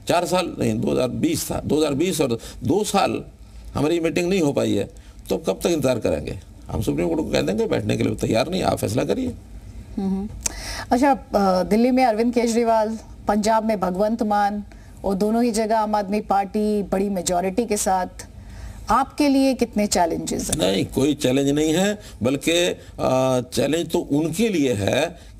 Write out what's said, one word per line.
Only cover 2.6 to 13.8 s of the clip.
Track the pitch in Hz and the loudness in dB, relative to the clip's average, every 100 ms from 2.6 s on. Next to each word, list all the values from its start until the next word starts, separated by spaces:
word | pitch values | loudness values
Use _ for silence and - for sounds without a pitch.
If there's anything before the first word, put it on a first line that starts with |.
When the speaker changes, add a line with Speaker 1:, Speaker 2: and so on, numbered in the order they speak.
Speaker 1:
दो | 123 185 | 0 0
साल | 208 196 143 110 - - - - - - | 2 2 2 -2 -8 -18 -20 -18 -8 -2
हमारी | 147 170 | 0 2
मीटिंग | 165 165 175 | 0 0 0
नहीं | 190 | 2
हो | 147 | 2
पाई | 120 110 | 2 2
है, | 101 - - - - - | 0 -2 -10 -20 -20 -6
तो | 185 | -4
कब | - - | -2 -2
तक | 196 | 0
इंतजार | 160 131 127 | 2 2 0
करेंगे? | 95 76 67 - - - - | 0 -2 -4 -10 -14 -20 -8
हम | - | -4
सुप्रीम | 139 147 175 | -2 -2 0
कोर्ट | 160 | -2
को | 107 | 0
कह | 135 | 0
देंगे, | 147 214 220 | 0 -2 0
बैठने | 117 107 117 | 0 0 0
के | |
लिए | 113 | 0
तैयार | 107 - 110 147 | -2 0 0 0
नहीं, | 185 | 0
आप | - - | 0 0
फैसला | 107 123 | -2 -2
करिए। | 160 220 247 - - - - - - - | 0 -2 -2 -8 -16 -18 -16 -16 -10 -6
Speaker 2:
हम्म। | 190 190 214 - - - - - - | -4 -4 -6 -8 -10 -8 -10 -10 0
अच्छा, | 247 285 | 4 4
अ, | - - 208 190 185 | 2 0 0 2 2
दिल्ली | 175 220 247 | 2 4 4
में | 254 | 4
अरविंद | 254 214 240 | 4 4 2
केजरीवाल, | 233 233 226 226 226 214 220 - - - | 2 2 2 2 2 2 -4 -12 -8 0
पंजाब | 208 208 220 | 2 4 2
में | 220 208 | 2 0